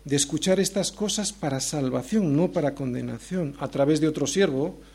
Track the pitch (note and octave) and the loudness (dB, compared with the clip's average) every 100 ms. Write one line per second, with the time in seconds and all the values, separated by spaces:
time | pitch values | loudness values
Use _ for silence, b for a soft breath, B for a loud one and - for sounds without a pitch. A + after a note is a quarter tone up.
0 | D3+ C#3+ - D#3 G3 F#3+ F#3+ G3+ F3+ - | -2 0 0 0 2 2 2 0 -4 -2
1 | G#3 G#3 G3+ - D3+ C3+ - D#3 C3 B2+ | -4 -2 -4 -4 -2 -2 -2 -2 0 -2
2 | B2+ A3 F3+ C#3 F3 F3+ D3 C#3 C3 B2 | 0 0 4 4 2 2 -2 -2 -4 -4
3 | A#2+ A#2 - F#3 D3+ - C#3+ C#3 C#3 D#3 | -6 -8 -6 -4 -4 -4 -4 2 4 4
4 | D#3 D3+ C#3 F#3+ G3 C3+ D#3+ - b | 2 0 0 2 2 2 -2 -6 b